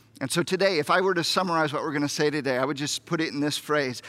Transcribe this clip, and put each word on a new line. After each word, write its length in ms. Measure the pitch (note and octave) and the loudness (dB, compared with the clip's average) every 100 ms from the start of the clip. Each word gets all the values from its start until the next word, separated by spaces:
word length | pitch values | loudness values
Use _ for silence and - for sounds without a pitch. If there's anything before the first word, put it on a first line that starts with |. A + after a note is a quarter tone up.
| _ - | _ -10
And 100 | - | -4
so 120 | E3+ | -2
today, 360 | E3+ F#3 G3 E3+ | 0 2 2 2
if 100 | C#3+ | 2
I 120 | F3 | 4
were 140 | G3 | 4
to 100 | F3 | 2
summarize 480 | D#3 F#3+ F#3 E3 D3+ | 0 0 0 2 0
what 100 | C#3 | 0
we're 100 | D3 | -2
gonna 160 | D3 C#3+ | -2 -2
say 220 | - D3+ | 0 0
today, 280 | D3 C3+ B2+ | 0 0 0
I 60 | |
would 120 | C3+ C#3+ | 0 -2
just 280 | D3 - | -4 -6
put 160 | - D#3+ | -4 -4
it 120 | D#3+ | -2
in 80 | C3+ | -2
this 180 | D3 - | -2 -2
phrase, 440 | - D3 C3 A#2+ | -2 0 0 -4